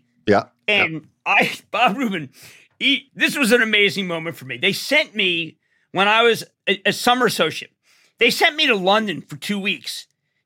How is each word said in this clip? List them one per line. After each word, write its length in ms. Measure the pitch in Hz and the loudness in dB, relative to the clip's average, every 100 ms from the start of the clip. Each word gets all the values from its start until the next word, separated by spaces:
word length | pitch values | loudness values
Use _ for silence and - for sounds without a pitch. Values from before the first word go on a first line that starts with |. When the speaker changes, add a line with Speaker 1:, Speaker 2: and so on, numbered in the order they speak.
| _ _ - | _ _ 0
Speaker 1:
Yeah, 200 | 101 - _ - | 2 0 _ -2
yeah. 140 | 202 175 | 0 0
Speaker 2:
And 220 | 156 - _ - | -4 -14 _ -2
I, 260 | 208 - - | 0 0 -4
<laughs> 100 | - | -8
Bob 260 | 196 240 202 | -2 0 0
Rubin, 320 | 240 185 143 - - - _ _ | -4 -4 -8 -16 -20 -20 _ _
he, 320 | 247 269 - | -2 -2 -4
this 240 | 185 294 294 | -4 -4 0
was 140 | 240 | 2
an 100 | 240 | 4
amazing 460 | 220 214 202 196 185 | 4 2 2 0 -4
moment 300 | 165 160 - | -6 -8 -10
for 80 | 131 | -12
me. 100 | 120 | -4
They 160 | 180 | -2
sent 420 | 175 - 294 302 | -2 -2 -2 -2
me, 440 | 208 190 170 160 - _ _ _ | -2 -2 -2 -6 -12 _ _ _
when 160 | 170 202 | -2 2
I 160 | 220 | 4
was 220 | 233 214 - _ - | 4 2 -4 _ -4
a, 160 | 196 208 | -2 -2
a 80 | |
summer 320 | - 247 247 233 | 0 2 2 2
associate, 460 | - 165 135 - _ _ _ _ _ | 0 -2 -2 -12 _ _ _ _ _
they 100 | 240 | 0
sent 260 | - 339 311 | 2 0 2
me 120 | 302 | 0
to 80 | 214 | 2
London 440 | 180 214 220 - | 2 2 0 -6
for 160 | - 147 | -10 -12
two 240 | - 202 | -6 -6
weeks 480 | 196 175 - - - _ _ _ | -4 -6 -10 -14 -16 _ _ _